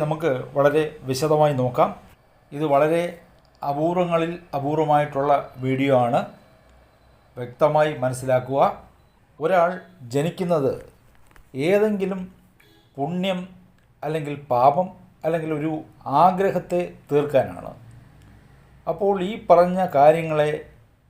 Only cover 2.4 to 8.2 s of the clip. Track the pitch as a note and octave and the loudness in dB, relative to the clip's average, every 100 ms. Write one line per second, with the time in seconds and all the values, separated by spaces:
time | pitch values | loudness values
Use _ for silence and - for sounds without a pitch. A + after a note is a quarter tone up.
2.4 | _ C#3+ D#3 C#3 D3+ E3 F3 - - _ | _ -6 0 4 4 2 -2 -8 -20 _
3.4 | _ _ C#3 C#3+ D#3+ F3 F3 E3 E3 F3 | _ _ -6 -2 -2 0 0 0 -2 -6
4.4 | - C#3+ C#3+ D#3 D3 D3 D3 C#3 C#3+ C#3+ | -10 -6 -4 -2 2 2 0 -2 0 0
5.4 | - B2+ C3 C3 C#3 C3 A#2+ C#3+ - - | -2 -8 -4 -2 2 2 2 0 -4 -10
6.4 | _ _ _ _ _ _ _ _ _ - | _ _ _ _ _ _ _ _ _ -14
7.4 | A#2+ - D3+ D3+ D#3 C#3 C3 B2+ | -14 0 2 4 0 0 -6 -4